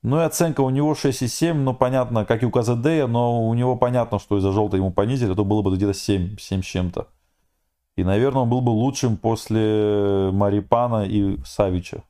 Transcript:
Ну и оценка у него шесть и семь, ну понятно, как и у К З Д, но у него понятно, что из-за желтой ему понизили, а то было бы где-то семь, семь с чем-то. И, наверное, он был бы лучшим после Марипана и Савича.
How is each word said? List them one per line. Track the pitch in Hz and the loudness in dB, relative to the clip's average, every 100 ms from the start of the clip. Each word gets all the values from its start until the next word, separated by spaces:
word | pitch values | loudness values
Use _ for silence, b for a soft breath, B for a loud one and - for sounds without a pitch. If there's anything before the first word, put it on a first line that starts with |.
Ну | 113 147 | 0 0
и | |
оценка | 160 - 165 139 | 0 0 0 2
у | 131 | 0
него | 135 151 | 2 0
шесть | 147 139 123 | 2 0 0
и | 123 | -4
семь, | - 165 156 | 0 0 2
ну | 135 | 0
понятно, | 120 123 131 123 117 | 0 0 0 0 -2
как | 104 117 | 0 0
и | 123 | 2
у | |
К | 123 | 0
З | 113 120 | 2 2
Д, | 135 160 131 | 2 2 0
но | 117 120 117 113 | 0 0 0 0
у | |
него | 117 123 120 | 0 0 0
понятно, | 123 123 113 101 | 0 0 0 -4
что | - 101 | 0 0
из-за | 98 | 2
желтой | 98 104 95 | 2 0 0
ему | 95 | 0
понизили, | 90 104 135 113 | 0 0 0 0
а | |
то | 92 | 0
было | 101 107 | 0 0
бы | 98 | 0
где-то | 95 101 | 0 0
семь, | 98 - 98 90 107 | -2 -2 -2 -2 -8
семь | - 98 | -6 -6
с | - | -4
чем-то. | 90 90 - - _ _ _ _ _ _ _ _ - | -4 -4 -6 -10 _ _ _ _ _ _ _ _ -4
И, | |
наверное, | 90 101 135 135 | 0 2 2 2
он | 120 | 0
был | 127 | 2
бы | 120 | 2
лучшим | 110 127 139 127 104 | 2 0 0 -2 0
после | 113 110 - 110 107 107 104 104 101 98 95 | -2 -2 -2 0 2 2 2 2 2 2 2
Марипана | 95 101 101 101 117 123 113 98 | 2 2 0 0 0 2 0 0
и | 104 98 69 | 0 0 -4
Савича. | - - 101 90 87 - | -8 -2 0 0 -6 -14